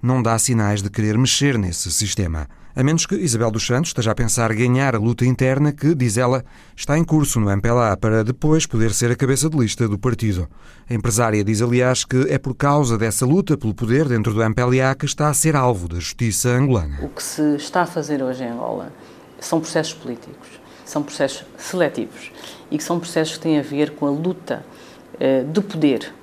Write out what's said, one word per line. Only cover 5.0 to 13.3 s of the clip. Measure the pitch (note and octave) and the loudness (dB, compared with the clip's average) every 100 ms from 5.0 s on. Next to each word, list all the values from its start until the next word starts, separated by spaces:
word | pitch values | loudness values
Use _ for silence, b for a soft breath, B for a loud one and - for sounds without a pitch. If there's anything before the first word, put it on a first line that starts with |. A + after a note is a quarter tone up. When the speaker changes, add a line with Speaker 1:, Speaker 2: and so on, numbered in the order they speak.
| A2 A2+ B2 | 0 2 2
Speaker 1:
interna | B2 C3 C3+ D3 | 2 2 2 2
que, | D3 C#3+ E3 | 2 0 2
diz | B2 G#2 | 2 2
ela, | B2 C3 - B B B | 0 0 -4 B B B
está | - D3 | -2 0
em | |
curso | E3 D#3 C#3 B2 | 4 2 2 2
no | G#2 | 2
M | G2 | 2
P | G#2+ | 2
L | A#2+ | 2
A | A2+ F#2+ | 2 2
para | A2 A2 | 2 2
depois | G#2+ B2+ D3+ D#3 - | 0 0 2 2 2
poder | A#2 A2 | 0 2
ser | G2+ A#2+ | 2 0
a | A#2+ | 2
cabeça | C3 C3 D#3 | 2 2 0
de | D#3 | 2
lista | A2 - A2+ | 0 0 -2
do | G2+ | 0
partido. | B2+ A2+ A2 F#2 E2+ B B B B | -2 0 -2 -2 -4 B B B B
A | |
empresária | A#2+ A#2 G#2+ A#2 G#2+ | -2 0 2 2 2
diz, | G2+ G#2+ | 2 0
aliás, | A#2+ A#2+ B2 B2+ - | 2 2 2 0 0
que | B2+ D3+ | 0 2
é | C#3+ | 0
por | - B2+ | -2 -2
causa | C#3+ D3 C3+ A2+ | 2 2 2 0
dessa | A2 G#2 | 0 0
luta | B2+ | 2